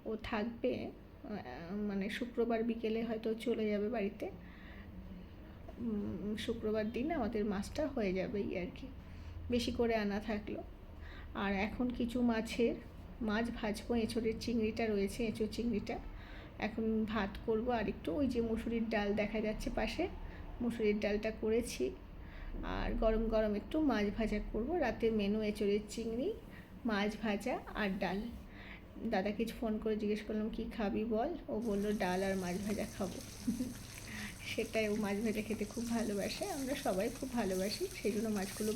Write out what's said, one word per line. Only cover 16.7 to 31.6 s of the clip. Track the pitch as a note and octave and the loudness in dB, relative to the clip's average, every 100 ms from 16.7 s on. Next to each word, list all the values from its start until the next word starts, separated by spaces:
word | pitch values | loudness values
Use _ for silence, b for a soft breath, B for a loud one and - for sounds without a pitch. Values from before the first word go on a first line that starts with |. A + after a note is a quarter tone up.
| A3 A3 A3 G#3+ | 0 2 2 2
ভাত | A3 G3 - - | 2 0 -2 0
করব | A3 B3 | 2 2
আর | A#3 G#3 | 2 0
একটু, | - - D#4+ | -2 0 2
ওই | C4 | 2
যে | A#3 | 4
মুসুরির | A#3 A3 A3+ A#3 A3+ | 2 2 2 0 2
ডাল | G#3+ G3+ | 2 4
দেখা | G#3+ G#3 G#3+ | 2 2 2
যাচ্ছে | G#3+ G#3+ B3 A3+ | 0 0 0 0
পাশে, | A3 - F#4+ - B B B - | 0 0 -2 -2 B B B -4
মুসুরির | A#3+ A3+ G#3+ G#3 | -2 2 4 4
ডালটা | G#3 G#3 A3 A3 | 4 2 0 0
করেছি। | A3 A#3 A#3 - B3 - - - B B B - | 2 4 2 0 -2 -2 -10 -12 B B B -4
আর | - G3 G#3+ A#3 | -2 0 0 4
গরম | A3+ A3 A3 | 4 4 4
গরম | A3 G#3+ G#3 | 4 4 2
একটু | - D#4 | 0 2
মাছ | D4+ G#3+ G3+ G#3 | 4 4 2 2
ভাজা | G#3+ G#3 - | 0 0 0
করব। | A3 B3+ F4 | -2 2 2
রাতের | A#3+ G#3+ A3+ | 2 4 4
মেনু | G#3+ G3+ A3 | 4 4 2
এঁচোড়ের | G#3+ G#3+ G3+ G#3 - | 2 2 4 2 0
চিংড়ি, | A#3 A3+ A3+ F4+ A#4+ - B B B A#3 | -4 -2 0 0 -2 -8 B B B 0
মাছ | G3+ G#3 G#3+ | 2 2 0
ভাজা | A3 G3+ B3 E4+ - - | 0 0 0 -2 -4 -2
আর | G3+ F#3 | 0 0
ডাল। | F3+ G3 A#3+ - - B B B - - | 0 0 -2 -8 -12 B B B -14 -6
দাদাকে | A3+ G3 G3+ G#3+ A3+ | 0 2 2 0 -2
ফোন | - A3+ G#3+ | -2 -2 0
করে | A3 G#3+ | 0 0
জিজ্ঞেস | G#3 G#3+ - | 2 0 0
করলাম, | G#3+ G#3+ | -2 -2
"কি | A3+ A3+ - | -2 -4 -2
খাবি | G3+ G#3+ A3+ | 0 0 2
বল?" | A3 D4 D#4+ - | 2 2 -2 -4
ও | |
বলল, | A3 | -2